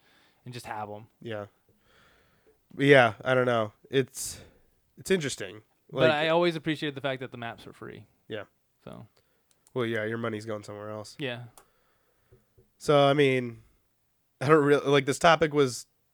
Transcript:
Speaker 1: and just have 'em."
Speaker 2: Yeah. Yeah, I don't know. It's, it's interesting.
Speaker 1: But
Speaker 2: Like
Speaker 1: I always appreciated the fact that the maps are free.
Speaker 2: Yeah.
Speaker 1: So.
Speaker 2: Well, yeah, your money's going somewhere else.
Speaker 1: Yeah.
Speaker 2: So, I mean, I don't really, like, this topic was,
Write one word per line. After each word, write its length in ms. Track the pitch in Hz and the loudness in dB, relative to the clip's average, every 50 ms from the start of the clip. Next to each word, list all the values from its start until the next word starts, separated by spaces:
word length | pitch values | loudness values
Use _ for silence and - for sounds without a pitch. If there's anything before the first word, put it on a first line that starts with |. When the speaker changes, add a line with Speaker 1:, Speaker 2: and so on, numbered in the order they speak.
| _ _ _ _ _ _ _ _ _ | _ _ _ _ _ _ _ _ _
Speaker 1:
and 80 | 123 | -14
just 140 | 120 120 - | -14 -12 -12
have 240 | 117 113 107 107 104 | -10 -10 -8 -8 -10
'em." 160 | 104 104 107 - _ _ | -12 -14 -16 -20 _ _
Speaker 2:
Yeah. 260 | - 117 110 104 101 101 _ _ _ _ _ _ _ _ _ _ _ _ _ _ _ _ _ _ _ _ _ _ _ _ - | -12 -10 -10 -10 -10 -12 _ _ _ _ _ _ _ _ _ _ _ _ _ _ _ _ _ _ _ _ _ _ _ _ -4
Yeah, 380 | - 139 139 143 135 120 113 104 - - | 0 4 6 8 8 8 6 2 -2 -4
I 100 | 127 127 | 0 0
don't 120 | 127 123 | 2 2
know. 260 | 123 120 113 107 104 - _ - - | 2 0 0 -2 -4 -8 _ -12 -4
It's, 520 | 120 135 127 - - - - - - - - - _ _ _ _ _ _ _ _ _ - | -2 -2 -2 -2 -6 -12 -12 -10 -12 -14 -18 -20 _ _ _ _ _ _ _ _ _ -14
it's 140 | - - | -4 -2
interesting. 500 | 190 180 147 127 - - 107 92 101 107 - _ _ _ _ _ | -2 -2 -2 -6 -8 -8 -12 -14 -14 -18 -20 _ _ _ _ _
Speaker 1:
But 160 | - 131 160 160 | -2 0 2 2
Speaker 2:
Like 40 | |
Speaker 1:
I 160 | 151 147 160 160 | 2 2 0 0
always 260 | 160 170 175 175 160 | 2 2 2 0 -2
appreciated 400 | 160 - 160 151 - 160 151 135 | -2 -4 -6 -4 -4 -6 -8 -6
the 40 | 131 | -6
fact 180 | 131 139 131 127 | -6 -6 -6 -8
that 100 | 131 120 | -10 -12
the 60 | - 120 | -12 -12
maps 300 | 117 117 110 113 - - | -12 -12 -12 -14 -16 -20
are 40 | |
free. 340 | 101 - 113 120 104 107 110 _ _ _ _ | -18 -16 -16 -16 -16 -16 -20 _ _ _ _
Speaker 2:
Yeah. 180 | - 110 104 98 - _ _ _ _ _ _ _ | -14 -12 -12 -12 -16 _ _ _ _ _ _ _
Speaker 1:
So. 220 | 64 58 - - - _ _ _ _ _ _ _ _ _ _ _ _ - | -20 -18 -18 -20 -20 _ _ _ _ _ _ _ _ _ _ _ _ -6
Speaker 2:
Well, 120 | 131 120 | -6 -4
yeah, 180 | 113 113 110 107 | -4 -4 -4 -4
your 140 | 110 117 117 | -4 -6 -6
money's 260 | 117 113 110 107 107 | -6 -6 -6 -8 -8
going 200 | 113 107 104 104 | -8 -10 -10 -10
somewhere 260 | - 107 101 104 107 | -12 -14 -14 -12 -12
else. 240 | 107 107 104 - - - | -12 -12 -14 -14 -12 -10
Speaker 1:
Yeah. 220 | 143 127 120 120 120 117 - - - _ _ _ _ _ _ _ _ _ _ _ _ _ - _ _ _ _ _ _ _ _ _ | -10 -10 -10 -10 -14 -18 -20 -20 -20 _ _ _ _ _ _ _ _ _ _ _ _ _ -20 _ _ _ _ _ _ _ _ _
Speaker 2:
So, 200 | - - 147 143 | 0 2 4 6
I 160 | 139 139 139 | 6 4 4
mean, 440 | 151 143 135 131 127 123 117 117 113 - _ _ _ _ _ _ _ _ _ _ _ _ _ _ _ | 4 4 4 2 0 -2 -6 -10 -14 -20 _ _ _ _ _ _ _ _ _ _ _ _ _ _ _
I 80 | 127 139 | 2 4
don't 160 | 156 156 139 | 4 6 6
really, 220 | 143 143 139 - | 4 4 4 4
like, 200 | 135 143 143 135 | 4 2 4 2
this 120 | 139 127 - | 2 0 4
topic 360 | - 170 160 156 165 151 143 | 6 6 6 6 4 2 2
was, 320 | 147 139 127 117 - - _ _ _ _ _ | 2 2 2 0 -6 -12 _ _ _ _ _